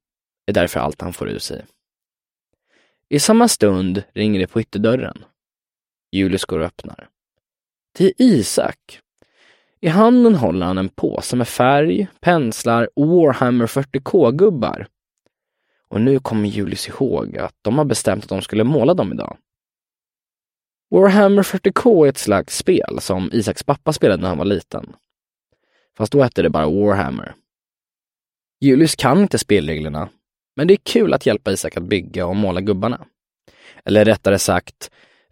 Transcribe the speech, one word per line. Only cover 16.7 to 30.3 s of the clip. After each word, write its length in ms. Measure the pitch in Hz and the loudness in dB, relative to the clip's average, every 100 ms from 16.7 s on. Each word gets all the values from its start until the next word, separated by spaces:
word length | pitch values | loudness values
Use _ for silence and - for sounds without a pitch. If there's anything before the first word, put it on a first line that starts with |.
| 98 - | -8 -12
ihåg 500 | - 131 76 53 - | -6 -4 -4 -6 -8
att 160 | - - | -10 -8
de 160 | 104 131 | -4 -2
har 60 | |
bestämt 380 | 147 117 - 101 | 0 -2 -2 -4
att 60 | - | -6
de 140 | 98 | -10
skulle 220 | - 107 | -4 -2
måla 300 | 117 151 120 | 0 2 2
dem 180 | 135 101 | 0 -2
idag. 240 | 60 - - _ _ _ _ _ _ _ _ _ _ _ _ _ _ _ | -6 -10 -14 _ _ _ _ _ _ _ _ _ _ _ _ _ _ _
Warhammer 520 | 175 196 196 196 202 | 4 4 6 4 4
fyrtio 300 | 190 190 202 | 2 -2 -2
K 320 | - 247 196 | 0 4 6
är 40 | 147 | 4
ett 100 | 135 | 2
slags 380 | - 101 - - | 0 0 0 -4
spel 420 | - 170 - - | 0 0 -2 -6
som 300 | - 92 92 | -6 -4 -2
Isaks 300 | 117 104 92 | -2 -2 -4
pappa 300 | - 147 - | -4 -4 -4
spelade 300 | 156 131 - | 0 0 0
när 60 | 90 | -2
han 100 | 82 | -4
var 60 | |
liten. 520 | 90 98 - - - - _ _ _ _ _ _ _ _ _ - | -2 -4 -6 -14 -14 -20 _ _ _ _ _ _ _ _ _ -8
Fast 160 | 110 | -2
då 100 | 143 | 2
hette 200 | 131 - | 2 0
det 80 | 85 | -2
bara 180 | 78 78 | 0 -2
Warhammer. 640 | 92 104 98 71 62 50 - _ _ _ _ _ _ _ _ _ _ _ _ | 0 0 0 -2 -8 -12 -18 _ _ _ _ _ _ _ _ _ _ _ _
Julius 360 | 139 131 160 - | 4 4 4 2
kan 260 | 131 156 | 2 2
inte 160 | 202 113 | 2 0
spelreglerna, 680 | - 101 76 78 76 76 73 - _ | 0 0 0 -6 -6 -8 -10 -14 _